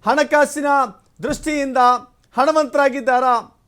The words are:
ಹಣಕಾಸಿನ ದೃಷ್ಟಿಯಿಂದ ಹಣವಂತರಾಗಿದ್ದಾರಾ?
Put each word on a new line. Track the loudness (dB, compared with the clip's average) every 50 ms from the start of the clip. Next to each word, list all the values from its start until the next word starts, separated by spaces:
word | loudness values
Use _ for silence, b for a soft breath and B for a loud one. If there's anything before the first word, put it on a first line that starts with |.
| _
ಹಣಕಾಸಿನ | 0 0 0 0 2 2 2 2 0 -2 -6 -2 0 0 0 0 -2 -6 _ _ _ _ _
ದೃಷ್ಟಿಯಿಂದ | -8 -8 -8 -6 -6 -6 -4 -4 -4 -2 0 2 2 4 2 0 -4 _ _ _ _ _ _
ಹಣವಂತರಾಗಿದ್ದಾರಾ? | 0 0 2 2 2 0 0 0 0 0 0 0 -2 -2 0 0 0 2 2 0 0 -2 -8 _ _ _